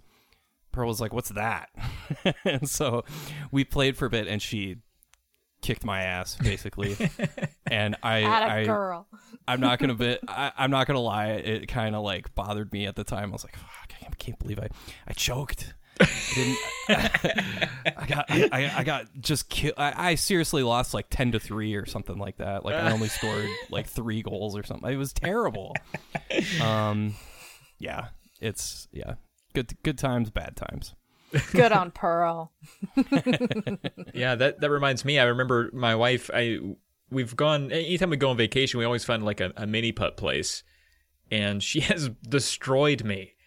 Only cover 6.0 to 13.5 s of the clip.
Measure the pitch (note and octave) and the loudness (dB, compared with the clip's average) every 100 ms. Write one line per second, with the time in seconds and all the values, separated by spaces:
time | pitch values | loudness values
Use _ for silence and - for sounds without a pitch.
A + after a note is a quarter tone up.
6 | F#2 F2+ F#2 - A#2 G2 G2 G2 G2+ G2+ | -2 -2 -6 -2 0 0 -4 -4 -4 -2
7 | G3 - A3 - - - - A2+ G#2 - | -2 -2 -6 -4 -8 -8 -2 0 0 0
8 | A#2 A2 G#2+ A3 G#3+ A2 D3+ G#3 F#3+ F3 | 0 2 4 4 4 2 2 0 -2 -6
9 | - - - - - B2+ B2 B2 C3+ A2+ | -12 -20 -20 -10 -2 2 2 4 2 2
10 | A#2+ B2 B3 G2 C#3 - C3+ C3+ C3 C3+ | 0 0 -4 -4 -4 0 2 4 4 2
11 | A#2 G#2 G#2+ G#2+ G#2+ A2 - B2 A2 G#2+ | 2 0 0 -2 -2 -4 -2 -2 0 0
12 | G#2 F#2 - - G2+ G#2 G#2 G2+ G2+ G#2+ | -2 -4 -4 -6 -4 -4 -4 -4 -4 -4
13 | G#2 G#2 G#2 G#2 - | -4 -4 -4 -6 -10